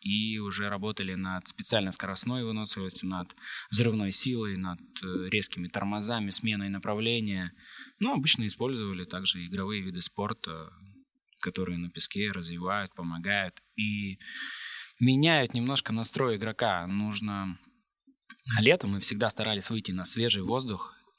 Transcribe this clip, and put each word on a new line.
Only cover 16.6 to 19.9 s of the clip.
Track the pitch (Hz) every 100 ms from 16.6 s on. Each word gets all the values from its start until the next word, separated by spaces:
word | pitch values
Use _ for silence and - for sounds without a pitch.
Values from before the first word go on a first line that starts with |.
| 117 90 87
Нужно, | 98 107 101 104 101 95 90 - _ _ _ _ _ - - - 110
а |
летом | 113 175 104
мы | 98
всегда | - 104 113
старались | - 107 104 -
выйти | 113 101